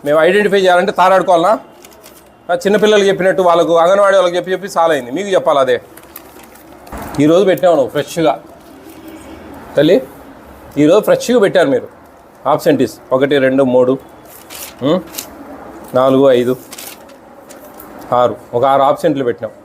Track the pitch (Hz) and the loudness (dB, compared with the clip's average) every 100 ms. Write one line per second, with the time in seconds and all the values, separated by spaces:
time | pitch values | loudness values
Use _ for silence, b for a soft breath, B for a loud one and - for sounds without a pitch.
0 | 143 156 165 202 208 202 185 180 190 - | 0 2 2 2 0 0 2 2 0 0
1 | 185 190 180 175 180 220 - - - - | 2 2 2 2 2 -2 -6 -20 -20 -20
2 | - - - _ - 175 190 208 214 214 | -20 -20 -20 _ -8 -4 0 0 2 2
3 | 196 170 185 185 175 170 156 165 170 196 | 2 0 0 0 2 2 2 2 2 2
4 | 202 196 180 175 175 185 190 180 165 147 | 2 2 0 -2 -6 -8 -6 -2 0 -2
5 | 120 147 202 180 135 143 127 120 - - | -4 -8 -2 -2 0 0 0 -2 -4 -20
6 | - - - - - - - - - - | -20 -20 -20 -20 -20 -20 -20 -20 -18 -16
7 | - - 147 170 196 170 185 156 120 147 | -12 0 2 4 2 2 2 2 0 -4
8 | - 175 156 - - - - - - - | -6 -2 -2 -2 -10 -20 -20 -20 -20 -20
9 | - - - - - - - - 151 220 | -20 -20 -20 -20 -20 -20 -4 0 2 2
10 | - - - - - - - 139 151 202 | 0 -20 -20 -20 -20 -20 -10 0 4 4
11 | - 175 - 247 196 180 147 127 - - | 2 -2 0 0 2 2 0 -2 -6 -20
12 | - - - - 131 147 170 135 120 - | -20 -20 -20 -10 -4 -2 0 0 -2 -4
13 | - 131 135 143 131 131 135 127 123 135 | -6 -2 0 0 0 0 2 2 0 -2
14 | - - - - - - - - 131 180 | -8 -20 -20 -20 -20 -18 -18 -8 -4 -4
15 | - - - - - - - - - 127 | -4 -16 -16 -20 -20 -20 -20 -20 -6 0
16 | 135 135 139 123 123 127 - - - - | 2 4 4 2 0 -6 -10 -18 -18 -20
17 | - - - - - - - - - - | -20 -20 -20 -20 -20 -20 -20 -20 -20 -20
18 | - 123 123 107 - 120 135 139 139 - | -4 0 0 -2 -8 -2 0 2 0 0
19 | 170 139 123 113 107 - | -2 -2 -4 -6 -12 -14